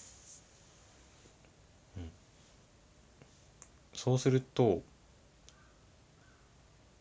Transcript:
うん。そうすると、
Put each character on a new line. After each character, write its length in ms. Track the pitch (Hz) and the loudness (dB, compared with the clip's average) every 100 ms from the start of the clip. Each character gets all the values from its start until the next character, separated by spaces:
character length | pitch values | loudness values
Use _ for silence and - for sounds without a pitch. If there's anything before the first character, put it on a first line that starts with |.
| - - - - - - - - - - - - - - - - - - - 95 | -20 -20 -20 -20 -20 -20 -20 -20 -20 -20 -20 -20 -20 -20 -20 -20 -20 -20 -20 -16
う 40 | |
ん。 120 | 82 - - - - - - - - - - - - - - - - - - | -16 -18 -20 -20 -20 -20 -20 -20 -20 -20 -20 -20 -20 -20 -20 -20 -20 -20 -20
そ 220 | - - 127 | -6 -2 0
う 20 | |
す 140 | 135 | 2
る 100 | 131 | 0
と、 400 | 131 - 120 82 - - - - - - - - - - - - - - - - - - - - - - | 0 2 2 2 -4 -20 -20 -20 -20 -20 -20 -20 -20 -20 -20 -20 -20 -20 -20 -20 -20 -20 -20 -20 -20 -20